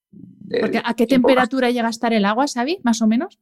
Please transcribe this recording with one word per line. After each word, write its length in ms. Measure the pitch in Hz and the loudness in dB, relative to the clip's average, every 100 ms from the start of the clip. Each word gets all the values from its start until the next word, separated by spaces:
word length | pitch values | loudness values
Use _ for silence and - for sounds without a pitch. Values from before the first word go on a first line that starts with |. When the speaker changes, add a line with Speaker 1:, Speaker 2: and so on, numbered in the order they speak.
| _ | _
Speaker 1:
De 520 | - - - - - | -20 -20 -20 -8 -4
Speaker 2:
Porque, 200 | - 226 | -2 -2
¿a 100 | 240 | -2
qué 120 | 226 233 | -2 2
Speaker 1:
tiempo 220 | 262 247 | 4 4
Speaker 2:
temperatura 420 | 254 247 262 247 | 2 2 0 0
llega 180 | 247 226 | 0 -4
a 40 | |
estar 220 | 226 233 | -2 -2
el 120 | 226 196 | 0 0
agua, 200 | 220 285 | 0 -2
Xavi, 320 | 240 262 381 | -2 -4 -2
más 180 | 240 220 | -2 2
o 60 | 220 | 2
menos? 300 | 233 370 _ | 0 -2 _